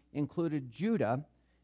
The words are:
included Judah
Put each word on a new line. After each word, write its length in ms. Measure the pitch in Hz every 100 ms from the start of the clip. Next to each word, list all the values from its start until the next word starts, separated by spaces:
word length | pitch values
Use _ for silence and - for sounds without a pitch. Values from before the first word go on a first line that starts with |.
| _
included 580 | 143 143 - 165 151 127
Judah 540 | 113 202 220 107 127 151 _ _ _